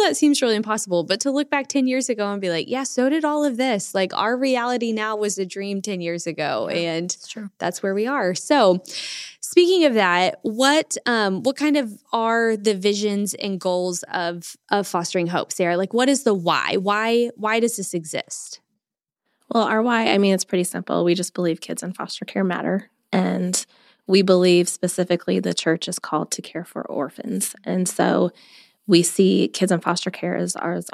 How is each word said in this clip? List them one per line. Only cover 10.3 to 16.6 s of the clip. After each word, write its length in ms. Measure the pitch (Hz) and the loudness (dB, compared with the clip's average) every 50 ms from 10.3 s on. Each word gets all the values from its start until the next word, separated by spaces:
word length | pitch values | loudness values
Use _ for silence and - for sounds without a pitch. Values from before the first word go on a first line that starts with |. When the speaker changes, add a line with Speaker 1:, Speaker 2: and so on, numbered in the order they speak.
| - - | 0 -2
Speaker 1:
what, 560 | - 226 214 226 262 277 294 311 311 - - - - | -6 -6 0 2 4 4 4 4 0 0 -6 -4 -2
um, 380 | 240 233 226 208 196 190 185 | 0 0 2 2 0 0 0
what 120 | - 262 269 | 0 -2 -2
kind 200 | - 285 302 285 | 0 0 2 2
of 160 | 294 262 214 202 - _ _ - | 2 0 -2 -8 -16 _ _ -2
are 420 | 233 226 226 226 233 233 226 220 | 0 2 2 2 2 2 2 0
the 180 | 214 202 220 208 | 0 0 0 0
visions 600 | 190 185 208 208 202 208 208 202 202 208 196 - | 2 0 0 0 2 0 0 0 0 -2 -4 -4
and 260 | - - 202 196 175 | -6 -6 -6 -6 -4
goals 440 | - 185 180 180 180 180 175 175 - - | -2 -2 0 0 0 -2 -4 -6 -8 -6
of, 460 | - 185 175 170 175 175 170 - - _ _ _ | -6 -4 -4 -4 -6 -8 -12 -16 -18 _ _ _
of 160 | - 202 196 | 0 0 0
Fostering 400 | - - 180 170 - - 185 170 | -2 -4 -4 -4 -2 -2 -2 -2
Hope, 260 | 170 180 156 - - | 0 -2 -4 -4 -4
Sarah? 240 | - - 185 170 175 | -4 -2 0 0 0
Like, 160 | 175 190 185 | 0 -2 -2
what 160 | - 233 254 269 | 0 0 2 2
is 140 | 277 - | 2 2
the 100 | - 226 | 2 0
why? 440 | 202 190 165 170 156 135 | 0 2 2 0 0 2